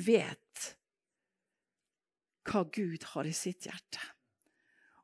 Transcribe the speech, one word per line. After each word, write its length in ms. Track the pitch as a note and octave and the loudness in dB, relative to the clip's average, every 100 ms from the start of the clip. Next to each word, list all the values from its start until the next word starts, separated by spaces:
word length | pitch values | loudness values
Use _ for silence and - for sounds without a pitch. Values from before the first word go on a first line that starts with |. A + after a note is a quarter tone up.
| F#3 | 8
vet 640 | A3+ - - _ - - - _ _ _ _ _ _ _ _ _ _ _ _ _ _ _ _ - | 6 4 -6 _ -12 -10 -12 _ _ _ _ _ _ _ _ _ _ _ _ _ _ _ _ 0
hva 160 | G#3 E3 | 2 2
Gud 300 | - F#3 E3 - | 0 -2 -2 -6
har 140 | D3+ D3 | -4 -2
i 60 | E3 | -2
sitt 320 | F#3 F3+ - | -4 -6 -10
hjerte, 340 | F3+ - - - - _ _ _ _ _ _ _ - | -14 -12 -10 -10 -14 _ _ _ _ _ _ _ -14